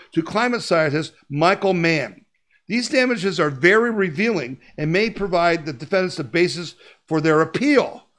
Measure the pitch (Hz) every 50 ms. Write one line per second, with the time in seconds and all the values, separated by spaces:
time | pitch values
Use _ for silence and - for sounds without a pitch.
0 | - _ - 165 160 - 170 208 240 247 240 220 - - 180 165 156 151 139 156
1 | 156 - - _ _ - 139 143 160 180 196 196 202 196 190 175 165 165 165 151
2 | 127 107 95 - _ _ _ _ _ _ _ _ _ - 202 240 240 - 302 262
3 | 254 254 240 208 165 196 175 151 165 151 143 127 151 175 202 220 233 240 226 208
4 | 190 180 143 151 214 233 220 165 131 120 131 - _ - - - 151 156 165 190
5 | 220 226 - - 202 196 180 170 170 175 170 170 143 160 135 117 151 - 196 190
6 | 185 180 - - 143 113 - 165 180 170 135 170 170 147 - _ - - - _
7 | _ - 156 156 156 160 156 156 160 160 - - 240 294 294 247 156 - - -
8 | - _ _